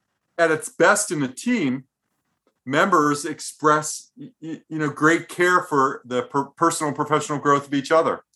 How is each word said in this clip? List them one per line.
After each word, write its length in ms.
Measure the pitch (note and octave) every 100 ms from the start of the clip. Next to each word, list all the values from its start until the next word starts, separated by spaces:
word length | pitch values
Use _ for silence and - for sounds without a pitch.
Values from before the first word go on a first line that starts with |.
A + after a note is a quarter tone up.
| _ _ _ -
at 140 | E3
its 180 | D#3 -
best 420 | - F3 G3+ -
in 120 | D#3
a 40 | C3
team, 580 | - A#3+ A#3+ C#3 B2+ - _ _ _ _ _ _ _
members 600 | B2+ D3 G3 E3+ D3 C#3+
express, 880 | D#3+ - - - D3+ D3+ D3+ - - -
y-, 140 | C#3+ _
y-, 200 | D#3+ D3+ -
you 120 | D#3
know, 100 | D3
great 400 | - D#3 E3 -
care 320 | - F3+ F3+
for 400 | F3 D3 C3+ D#3
the 180 | A#2+ B2
per-, 220 | A#2+ C#3
personal 440 | C3+ - E3 D#3 D3+
and 60 |
professional 440 | C3+ C#3+ D3+ D3 C#3+
growth 280 | D3 C#3+ C3+
of 60 |
each 180 | C#3+ C3
other. 320 | D#3+ C#3 F2 _